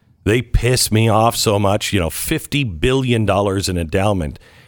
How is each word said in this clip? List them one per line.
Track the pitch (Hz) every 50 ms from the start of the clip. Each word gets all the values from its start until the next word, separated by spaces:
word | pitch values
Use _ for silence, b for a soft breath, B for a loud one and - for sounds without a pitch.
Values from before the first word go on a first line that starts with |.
| _ _ _ _ -
they | 98 113 131 -
piss | - - - - 120 127 113 - -
me | 104 110 113 113
off | 101 110 113 117 -
so | - - 117 101
much. | 101 104 98 101 107 - - 107
You | 95
know, | 82 80
fifty | - - - - - - - - - 147 143
billion | 110 82 76 - 127 131 135 131 123 120 113 110
dollars | 98 95 101 101 101 95 101 90
in | 98 90
endowment. | 87 85 78 - 95 95 107 101 92 78 71 - - b b b b b